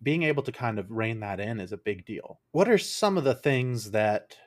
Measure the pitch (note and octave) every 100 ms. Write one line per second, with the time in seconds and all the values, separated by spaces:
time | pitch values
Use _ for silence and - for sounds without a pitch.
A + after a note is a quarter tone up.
0 | C#3+ E3 D#3 C#3+ C3+ - A#2+ G#2+ F#2+ A2+
1 | A2+ A2 G#2 F#2+ G#2 A2+ F#2 - G#2+ F#2+
2 | - F#2+ - - _ D3 G#3+ G#3 - -
3 | G#3 F#3+ C3+ B2 D3 C3 B2+ A#2+ G#2+ G#2+
4 | G#2+ G#2 - -